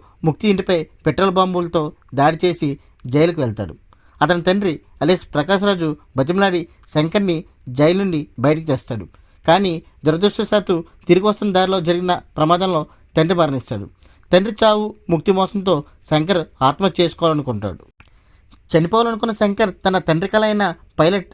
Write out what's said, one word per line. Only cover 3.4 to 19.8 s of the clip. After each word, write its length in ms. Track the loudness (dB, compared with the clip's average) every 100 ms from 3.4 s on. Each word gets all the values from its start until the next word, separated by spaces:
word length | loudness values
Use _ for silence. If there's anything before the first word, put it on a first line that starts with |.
వెళ్తాడు. 340 | -4 -4 -10 -12 _ _ _ -2
అతని 200 | 0 2
తండ్రి 400 | 2 0 0 -4 -12 -4
అలియాస్ 320 | 0 0 0
ప్రకాశ్రాజు 640 | -4 0 0 0 0 -2 -6 _ -4
బతిమలాడి 500 | -2 0 0 0 -6 _ -6
శంకర్ని 560 | -2 0 0 0 -2 -6 _ -10
జైలు 300 | 0 2 2
నుండి 280 | -2 -4 -6 -2
బయటికి 280 | 0 0 -2
తెస్తాడు. 400 | -4 -4 -10 -10 _ _ _ 2
కానీ 360 | 2 2 -4 -10 _ -2
దురదృష్టవశాత్తు 800 | 0 0 -2 -2 -2 0 -4 -4 _ 2
తిరిగి 180 | 4 4
వస్తున్న 280 | 0 0
దారిలో 280 | 0 0 0
జరిగిన 400 | 0 -2 0 -4 -4 -2
ప్రమాదంలో 480 | 0 2 2 -2 -4 _ _ -2
తండ్రి 200 | 0 2
మరణిస్తాడు. 520 | 0 0 -6 -10 -10 _ -20 _ _
తండ్రి 240 | 2 2 2
చావు, 320 | 2 2 -2 -8 -4
ముక్తి 220 | -2 0
మోసంతో 520 | 0 0 -2 -2 -2 -4 _
శంకర్ 440 | -4 -2 0 -2 -2 _
ఆత్మహత్య 420 | 0 2 -2 0
చేసుకోవాలనుకుంటాడు. 800 | -2 2 0 0 -4 -6 -8 -10 -18 _ -20 _ _ _ _ -20 _ 0
చనిపోవాలనుకున్న 560 | 2 0 0 -2 -4
శంకర్ 400 | -2 -2 0 -2 0